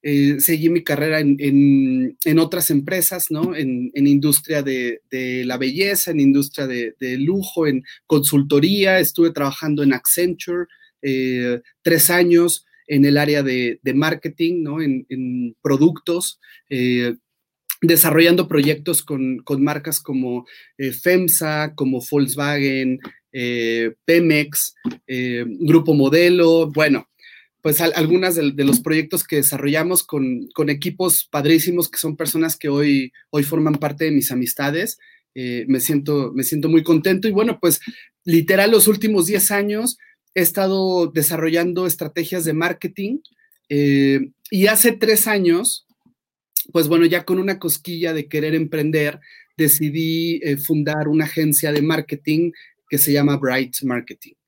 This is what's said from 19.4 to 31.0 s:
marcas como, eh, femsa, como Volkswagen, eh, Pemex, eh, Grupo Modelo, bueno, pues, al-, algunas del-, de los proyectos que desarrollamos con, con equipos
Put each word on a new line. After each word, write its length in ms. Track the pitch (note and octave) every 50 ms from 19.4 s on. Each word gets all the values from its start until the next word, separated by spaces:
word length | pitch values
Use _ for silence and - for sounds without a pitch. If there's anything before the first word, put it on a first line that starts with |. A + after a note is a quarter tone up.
| - - C#3+ C3+ C#3
marcas 360 | D3 D3 D3 C#3+ E3 D#3 -
como, 440 | - - C#3 C3 B2+ B2 B2 B2 B2 _ - - - _ _ -
eh, 140 | C#3 C3
femsa, 800 | A#2+ - - F3+ F3+ F#3 F#3 E3+ - - E3 D#3 D3+ D3+ D3+ D3+ D3+
como 260 | - C#3+ C3 C3 B2 - -
Volkswagen, 880 | - D3 C#3 C3 C#3+ C#3+ C#3+ C#3+ D3 C#3+ C#3 C#3 C3+ C3 C3 C3 B2+ C#3 - - - _ _ _
eh, 640 | - C3+ B2 A#2+ A#2+ A#2+ A#2 A2+ A#2 A#2 A2+ A2+ A2 _ _
Pemex, 680 | - E3 E3+ F3 D#3+ D3+ D3 D3+ D3 D3 - - - _ _ _ - - - _
eh, 380 | - C3 B2+ B2+ B2 B2 A#2+ A#2+
Grupo 480 | A#2+ - - E3+ D3 D#3+ E3 D#3 D#3+ D#3
Modelo, 760 | D3 C3+ C3+ C#3+ E3 F3 F3 F3+ F3+ E3+ E3 E3 E3 D#3+ D3+
bueno, 380 | C#3+ D#3 D#3 D3+ C#3 A2+ - _ _ _ _ - - - _ _ _ _
pues, 180 | _ D#3+ C#3+ D3
al-, 120 | E3+ D#3+ -
algunas 380 | E3+ D#3+ D#3 F3 F#3 F#3 F#3 E3+
del-, 200 | E3 D3+ C#3+ C#3
de 100 | C#3 C#3
los 160 | C#3 - A#2+
proyectos 440 | - - D#3 D#3 D#3+ D#3 - - -
que 120 | - E3
desarrollamos 680 | D3 C3+ - - C3+ C#3 C#3+ D3 D#3 D#3+ F3 F#3 E3+ -
con, 440 | - - D3 C3+ B2+ B2+ B2 - - -
con 140 | - D#3 C#3+
equipos 600 | D3 C#3+ - F3+ D3+ -